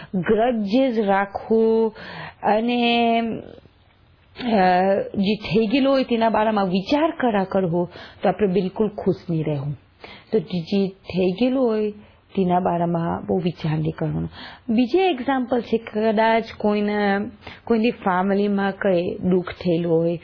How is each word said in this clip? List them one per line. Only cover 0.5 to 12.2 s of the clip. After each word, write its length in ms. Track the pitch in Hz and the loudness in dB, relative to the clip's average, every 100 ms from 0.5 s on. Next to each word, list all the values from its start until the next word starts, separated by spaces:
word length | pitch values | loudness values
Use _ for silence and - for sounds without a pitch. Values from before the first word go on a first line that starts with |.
| 226 202 247 269 220 | 0 0 2 2 2
રાખવું 960 | 202 196 196 - - 226 226 226 220 214 - 165 156 - | 2 2 0 -4 0 2 4 2 0 -4 -14 -14 -16 -6
અને, 760 | - 208 240 240 240 233 233 233 226 - 50 - - _ _ _ _ _ _ - | 0 0 0 0 2 2 2 2 -2 -6 -10 -20 -20 _ _ _ _ _ _ -8
અ, 600 | 247 220 185 180 196 196 - | 0 2 4 4 4 2 -2
જે 200 | - 196 | -2 0
થઈ 320 | 214 - 196 226 | -2 0 0 2
ગયેલું 260 | 269 269 | 2 4
હોય 120 | 269 | 2
તેના 240 | 254 233 226 | 2 2 2
બારામાં 380 | 208 220 214 190 | 2 2 0 0
વિચાર 440 | 190 185 294 330 | 0 0 0 0
કરા 340 | 320 247 208 | 0 0 0
કરવો 440 | 190 190 185 175 175 - - - | 0 0 0 0 -2 -6 -20 -2
તો 60 | 202 | -2
આપણે 240 | 190 208 | 2 2
બિલકુલ 360 | 185 185 - 214 | 2 0 0 -2
ખુશ 280 | 208 196 - - | 0 -2 -2 -2
નહીં 140 | 160 | -4
રહેવું. 340 | 151 143 143 147 _ _ - - - | -2 -4 -4 -8 _ _ -20 -20 -4
તો 60 | 220 | -4
જે, 220 | 156 180 | -2 -6
જે 280 | 160 202 190 | -2 -2 -2
થઈ 420 | 190 - 170 185 | -4 -8 -2 -2
ગયેલું 360 | 180 254 262 240 | 0 0 2 0
હોય 240 | 214 214 208 - _ | 0 -2 -6 -16 _